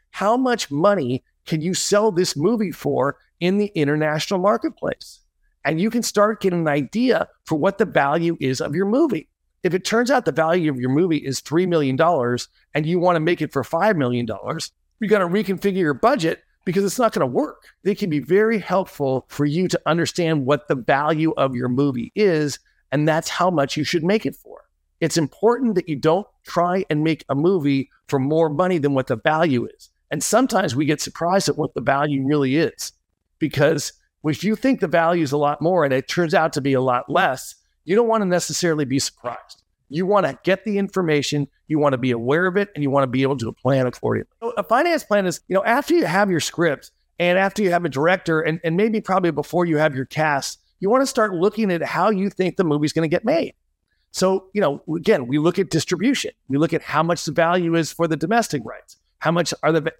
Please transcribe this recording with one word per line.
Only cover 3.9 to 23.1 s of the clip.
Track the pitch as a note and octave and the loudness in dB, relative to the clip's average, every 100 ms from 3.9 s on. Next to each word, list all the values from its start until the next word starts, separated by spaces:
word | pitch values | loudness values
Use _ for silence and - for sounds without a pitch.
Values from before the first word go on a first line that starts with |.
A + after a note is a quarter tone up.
| D3+ D#3 D#3 - G3 | 0 0 -2 -2 0
marketplace? | G3 A#3 D#4+ - - - - - _ _ _ _ | 2 0 -2 -6 -8 -8 -14 -20 _ _ _ _
And | C#3 D#3+ | -4 0
you | G#3+ | 0
can | A#3+ | 0
start | - G#3 G#3 G#3+ | -2 2 2 2
getting | F#3+ F3 | -2 0
an | D#3+ | 0
idea | C#3+ B2+ G#3+ B3+ F#3 - _ | 0 -2 -2 0 0 -2 _
for | - D#3 | -6 -2
what | F#3+ G3 | -2 0
the | |
value | E3+ D3 C#3 E3 E3+ E3 | 0 2 2 2 0 -2
is | C3 C3 | -2 -2
of | D#3+ | -4
your | D3+ G3 | -2 0
movie. | B3+ E4 D#3+ - _ _ _ | 2 2 0 -8 _ _ _
If | F3+ | -2
it | F#3 | -2
turns | - A3+ B3 | 0 0 2
out | C4+ | 2
the | D#3+ | 0
value | C#3 D#3+ F3+ D3+ | 0 2 2 0
of | C3 | -2
your | B2+ | 0
movie | C#3 F#3 D3 | 2 2 0
is | B2 B2+ | -4 -8
three | - D#3+ F#3 | -2 0 2
million | E3+ C3+ C3 | 2 0 2
dollars | E3 D#3+ A#2+ B2 - _ _ | 2 2 0 -2 -6 _ _
and | D3 D#3 | -4 -2
you | F3 | 0
wanna | F3+ E3 | 2 2
make | D#3+ F3 | 0 -2
it | D#3 | -2
for | F#3+ | -4
five | E3+ E3 G#3 F3 | -4 0 0 2
million | B2 B2 A2+ | 0 -2 -4
dollars, | G2+ G2+ D#3 - _ _ - | -8 -8 -8 -10 _ _ -10
you | G3+ | 0
gotta | G#3 F3 | 2 2
reconfigure | G3 G3 F#3 G3+ F#3+ | 0 -2 -2 -2 0
your | D#3 | 0
budget | C3 A3+ C#4 D#3+ F3 _ _ | 2 2 2 -2 -4 _ _
because | - F#3 | -4 0
it's | G3 - | 0 0
not | A3+ | 0
gonna | G3 C3 | 2 0
work. | E3 D4+ - - _ | 0 -4 -8 -20 _
They | F#3+ | -4
can | G3+ G3 | -2 -2
be | D3+ | -2
very | A#2+ F#3+ A3 A3 | 2 2 2 0
helpful | E3+ F#3 F#3 - C#3 C3 - | 0 -2 -2 -4 -2 -2 -6
for | - | -2
you | D3 E3 F3+ | -2 0 0
to | - - | -2 -2
understand | E3+ - - E3 D#3 C3 | 0 -2 -2 0 0 0
what | D3 - | -2 0
the | |
value | C#3+ A2+ C#3 D3+ D#3 D#3+ C#3 | -4 0 0 2 0 0 0
of | C3+ | -2
your | B2 B2 | -2 -2
movie | B2 C#3+ B2 A#2+ G3+ | 0 0 -2 -6 0
is, | G#3 D#3 D3 - _ _ - | 2 2 -2 -6 _ _ -6
and | C#3+ | 0
that's | D3+ | 0